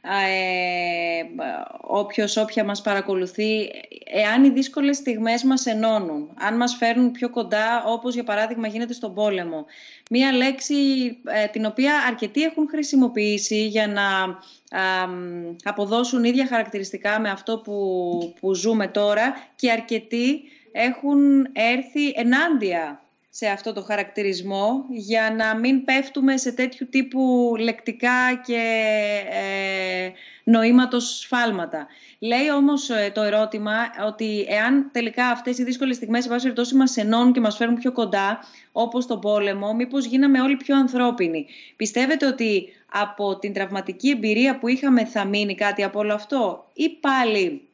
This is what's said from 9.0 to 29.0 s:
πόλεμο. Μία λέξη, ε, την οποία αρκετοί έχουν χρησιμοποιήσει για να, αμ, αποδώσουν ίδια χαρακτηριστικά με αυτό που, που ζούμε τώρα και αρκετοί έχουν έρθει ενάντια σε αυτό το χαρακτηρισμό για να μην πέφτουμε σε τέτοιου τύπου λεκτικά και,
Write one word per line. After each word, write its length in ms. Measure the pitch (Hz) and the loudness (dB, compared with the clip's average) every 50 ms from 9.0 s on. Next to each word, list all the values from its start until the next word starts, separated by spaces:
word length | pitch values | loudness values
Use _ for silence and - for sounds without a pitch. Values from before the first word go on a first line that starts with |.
| - 208 185 | -10 -8 -4
πόλεμο. 520 | 202 214 208 196 185 175 170 160 156 151 - - - - - - - _ - | -2 0 0 0 -2 -4 -6 -8 -8 -10 -12 -20 -20 -20 -20 -20 -20 _ -2
Μία 220 | 226 247 269 269 | 0 2 2 4
λέξη, 440 | 262 247 254 269 262 269 - - 294 285 277 269 269 262 254 240 226 - - | 2 2 2 0 -2 -4 -4 -2 0 2 2 2 2 2 0 -2 -4 -8 -8
ε, 220 | - - 214 208 208 | -4 -2 -2 -2 -2
την 140 | - 226 220 | -2 -4 -4
οποία 280 | 214 214 - 262 285 294 294 254 | -2 0 0 2 2 2 2 0
αρκετοί 360 | 247 233 - 220 196 - 285 311 | -2 -2 -4 -6 -2 0 0 0
έχουν 240 | 320 311 311 302 294 | 0 0 0 -2 -2
χρησιμοποιήσει 960 | - 302 294 277 285 269 254 240 240 220 208 208 208 202 202 - 220 214 220 | -2 -4 -2 2 4 4 4 4 2 0 0 0 0 -2 -2 -2 0 0 0
για 200 | 214 202 220 214 | 0 0 0 0
να, 520 | 208 202 202 202 196 190 190 190 185 180 180 - - - _ _ _ - 190 | 0 0 0 0 0 0 0 -2 -2 -4 -10 -16 -20 -20 _ _ _ -4 -2
αμ, 760 | 190 185 185 185 185 180 180 180 180 175 175 175 170 170 170 175 - | 0 0 0 0 -2 -4 -6 -8 -8 -8 -8 -8 -10 -10 -12 -8 -8
αποδώσουν 600 | 202 202 208 208 196 220 233 247 247 269 247 233 | -6 -4 -4 -2 0 0 0 0 0 0 2 2
ίδια 240 | 240 247 269 269 | 2 2 2 0
χαρακτηριστικά 720 | 254 240 226 214 220 214 202 196 190 - 190 - 208 208 220 | 0 0 -2 -2 -2 -6 -8 -8 -8 -10 -4 -2 -2 0 0
με 100 | 220 208 | -2 -2
αυτό 280 | 196 202 - - 226 | -4 -6 -4 -6 -6
που, 760 | 220 220 208 208 202 196 190 185 180 175 175 175 175 170 170 - - | -6 -6 -8 -6 -4 -2 -2 -2 -2 -2 -2 -2 -4 -4 -6 -10 -4
που 140 | - 190 190 | -2 -2 -2
ζούμε 340 | 175 175 226 226 220 196 | 0 0 0 2 2 0
τώρα 460 | 175 - 208 208 208 208 214 233 262 269 - - - _ | 0 0 0 2 2 2 2 0 0 -2 -6 -14 -20 _
και 160 | - - 240 | -2 0 0
αρκετοί 720 | 226 226 240 - 233 226 226 - 240 233 240 254 294 311 - - - _ _ _ | 0 0 -2 -4 -6 -6 -4 -4 -2 0 0 0 0 -2 -6 -16 -20 _ _ _
έχουν 760 | - - 233 254 247 - 277 285 285 285 285 277 277 277 262 262 - | -2 0 0 0 0 -2 -2 2 4 6 6 6 6 6 4 2 0
έρθει 600 | 208 220 233 247 254 254 - - 294 294 285 277 | 0 2 2 2 0 -2 -4 -2 0 0 0 0
ενάντια 840 | - 240 240 254 277 320 339 311 247 214 185 170 170 160 147 143 - _ _ _ _ _ _ - | 0 2 4 4 4 4 2 2 2 2 0 0 0 -2 -4 -8 -14 _ _ _ _ _ _ -12
σε 120 | - 233 | -4 -2
αυτό 260 | 208 202 202 - 226 214 | -2 -2 -2 -6 -8 -8
το 80 | 208 | -8
χαρακτηρισμό 1040 | 190 - 208 202 196 202 - 214 202 196 185 175 180 196 196 196 202 214 247 269 269 262 | -6 -4 -4 -4 -4 -4 -4 -2 -2 -2 -2 -2 -4 -4 -2 0 0 0 0 0 -4 -6
για 460 | 247 226 196 196 226 226 220 220 220 | -10 -10 -4 0 0 0 2 0 0
να 180 | 220 220 220 220 | 0 0 0 0
μην 280 | 220 233 254 269 262 262 | 0 2 2 2 2 2
πέφτουμε 520 | - 262 269 269 - - 285 262 269 269 | 2 0 0 0 -2 -2 2 2 2 2
σε 140 | 262 - 254 | 2 -2 -4
τέτοιου 360 | 240 247 254 254 - - 269 - | -2 -2 -4 -4 -4 -10 -12 -2
τύπου 640 | - 269 262 269 - 262 262 254 254 247 240 240 233 220 | 0 0 0 0 0 0 2 4 4 4 4 2 2 0
λεκτικά 840 | 226 226 220 - - 240 220 - 247 247 247 254 254 254 254 247 247 | 0 -2 -2 -4 -6 -8 -6 -2 0 2 2 2 2 0 0 -2 -4
και, 160 | - 240 233 226 226 226 220 220 214 214 214 | -4 -2 -2 0 0 0 0 0 0 0 0